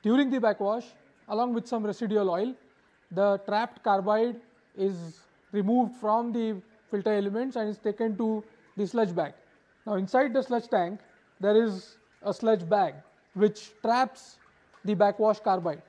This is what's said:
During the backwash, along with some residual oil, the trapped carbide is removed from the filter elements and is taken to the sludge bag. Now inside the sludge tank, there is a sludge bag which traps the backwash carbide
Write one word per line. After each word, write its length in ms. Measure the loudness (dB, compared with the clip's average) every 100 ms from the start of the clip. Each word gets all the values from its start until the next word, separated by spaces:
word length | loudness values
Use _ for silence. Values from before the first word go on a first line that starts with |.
During 260 | 4 2 2
the 100 | 2
backwash, 440 | 0 0 -2 -4 -8 -20 _ _ -8
along 240 | -4 -2
with 120 | -4 -4
some 180 | -4
residual 460 | -4 -4 -2 0 0
oil, 240 | 0 -4 -6 _ _ _ _ _
the 260 | 0 2 2 0
trapped 340 | -2 -2 -4
carbide 540 | 0 0 2 2 0 -2 -16 _ _ -4
is 440 | -4 -4 -12 -16 _ _ _
removed 420 | -2 2 2 2 -2
from 380 | 0 0 0
the 280 | -4 -4 -6 -10 _ _
filter 220 | -4 0
elements 420 | 0 0 -4 -4 -4
and 140 | -6
is 80 | -4
taken 400 | -6 -2 -2 0
to 260 | -2 -2 -6 _ _ -6
the 100 | -4
sludge 300 | 0 0 0
bag. 180 | -4 -8 _ _ _ _ -6
Now 100 | -4
inside 380 | 0 2 2
the 100 | 0
sludge 240 | -2 -4 0
tank, 320 | -2 0 -6 -16 _ _ _
there 160 | 2 4
is 420 | 2 -4 -12 -20 _ _
a 120 | -8
sludge 340 | -2 2 2 2
bag 280 | 2 2 -2 -20 _ _
which 380 | 2 2 2 -18 -6
traps 560 | 0 2 0 -4 -20 -20 _ _ _ _
the 100 | -4
backwash 460 | 2 2 4 2 2
carbide 420 | 0 0 -2 -6